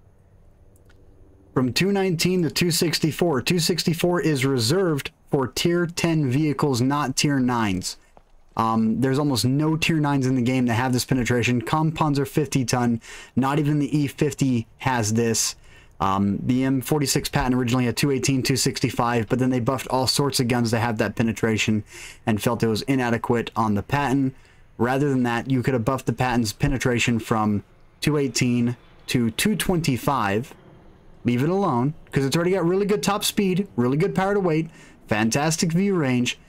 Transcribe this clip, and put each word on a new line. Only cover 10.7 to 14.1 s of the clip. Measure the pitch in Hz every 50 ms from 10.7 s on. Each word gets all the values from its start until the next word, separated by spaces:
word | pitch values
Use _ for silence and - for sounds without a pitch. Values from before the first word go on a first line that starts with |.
| 117
have | 110 127 131 123
this | 123 -
penetration. | - 135 131 120 110 123 123 110 120 123 120 113
Companzer | - - 156 160 160 160 - 165 151 143 139 139 131
fifty | - 160 151 139 - 135 127
ton, | 113 - 123 120 120 117 113 - - - - - - -
not | - 127 135 143 151
even | 151 143 151 147
the | 143 131 - 151
E | 143
fifty | 131